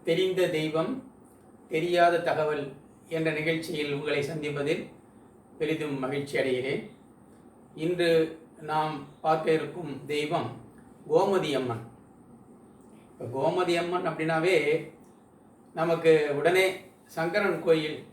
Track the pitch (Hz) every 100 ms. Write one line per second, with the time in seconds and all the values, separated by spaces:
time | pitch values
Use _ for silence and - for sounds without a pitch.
0 | - 165 185 180 175 156 156 156 185 262
1 | - - - - - - - 160 175 175
2 | 170 170 170 147 151 147 135 - - -
3 | - 160 160 151 156 160 165 156 147 143
4 | 147 143 143 160 147 143 143 180 208 -
5 | - - - - - - 156 156 151 135
6 | 131 143 143 - 131 127 123 - - -
7 | - - - - - - - - 160 175
8 | 170 165 160 - - - 151 151 151 143
9 | 139 - 160 - 170 156 143 180 156 131
10 | 131 147 151 170 - - - - - -
11 | - 156 196 190 156 135 127 113 - -
12 | - - - - - - - - - -
13 | - - 120 131 151 180 175 170 175 180
14 | 165 156 160 160 170 180 143 156 - -
15 | - - - - - - - - 165 165
16 | 165 156 147 143 151 185 190 - - -
17 | - - 170 202 196 165 170 160 151 151
18 | -